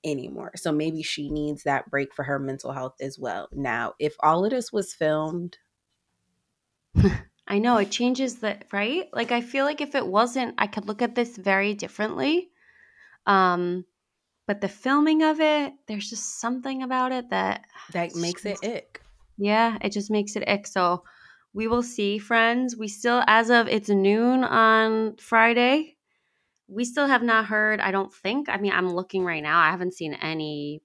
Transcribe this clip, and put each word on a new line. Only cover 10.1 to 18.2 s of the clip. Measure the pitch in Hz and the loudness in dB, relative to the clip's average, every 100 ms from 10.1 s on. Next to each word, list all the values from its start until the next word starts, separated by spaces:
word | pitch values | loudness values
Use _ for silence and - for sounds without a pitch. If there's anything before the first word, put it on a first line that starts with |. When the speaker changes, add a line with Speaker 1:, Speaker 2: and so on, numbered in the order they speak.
| 196 240 254 240 240 | 2 2 0 -4 -2
Speaker 2:
I | 202 | -2
could | 214 202 | -2 -6
look | 208 | -4
at | 240 240 | -2 0
this | 240 240 | -4 -2
very | 190 196 202 | 0 2 0
differently. | 208 - - 214 - 277 339 359 _ _ _ _ _ - _ - | -4 -8 -6 -6 -2 0 0 -2 _ _ _ _ _ -20 _ 2
Um, | 196 185 175 180 180 180 _ _ _ _ _ - | 4 4 2 -2 -4 -8 _ _ _ _ _ -6
but | 202 | -4
the | 190 | -4
filming | - 262 285 302 311 | -6 0 2 4 4
of | 311 311 | 4 4
it, | 311 302 277 - - | 2 2 0 -8 -10
there's | 208 208 | -10 -8
just | 226 - - | -10 -10 -6
something | 233 254 269 262 | -6 -4 -6 -6
about | 254 254 254 | -2 -2 0
it | 254 240 | -2 -4
that | 190 190 - - - - | -2 -2 -4 -10 -20 -10
Speaker 1:
That | 180 170 | -6 -6
makes | 170 | -4